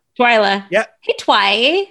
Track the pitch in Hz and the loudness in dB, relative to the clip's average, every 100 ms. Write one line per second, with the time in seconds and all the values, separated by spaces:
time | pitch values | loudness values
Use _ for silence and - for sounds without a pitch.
0 | _ _ 240 233 202 196 196 185 - _ | _ _ 0 2 0 -2 -2 -4 -4 _
1 | - 466 - 240 196 208 254 359 392 | -6 -6 0 2 2 0 0 -2 -6